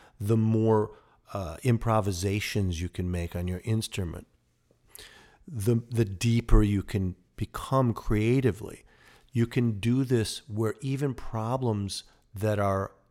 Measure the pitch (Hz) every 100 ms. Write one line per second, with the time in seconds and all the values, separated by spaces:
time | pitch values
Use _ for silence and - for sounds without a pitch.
0 | - - 101 113 110 110 110 110 107 -
1 | _ _ - 101 90 80 127 117 113 110
2 | 101 87 98 101 - 107 92 82 87 -
3 | 90 87 85 87 90 90 - 110 - -
4 | 87 - - _ _ _ _ _ _ -
5 | - - - _ - 127 101 117 117 117
6 | 101 95 117 117 - 110 104 101 - 104
7 | 92 - _ - 104 - - 135 127 107
8 | - 107 110 131 127 90 - - _ _
9 | - - _ 117 117 131 120 101 117 127
10 | 131 123 104 - - 107 110 - 135 135
11 | 143 120 - 113 110 131 123 104 98 -
12 | - _ _ 95 107 104 101 98 98 -
13 | _